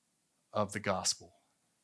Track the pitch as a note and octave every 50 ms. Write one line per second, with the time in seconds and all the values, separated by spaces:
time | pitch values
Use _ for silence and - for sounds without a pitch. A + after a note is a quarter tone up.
0 | _ _ _ _ _ _ _ _ _ _ - G#2+ G#2+ G2+ - G#2+ G2+ G#2 F#2+ F#2
1 | F#2 - - - G#2 F2+ - _ _ _ _ _ _ _ _ _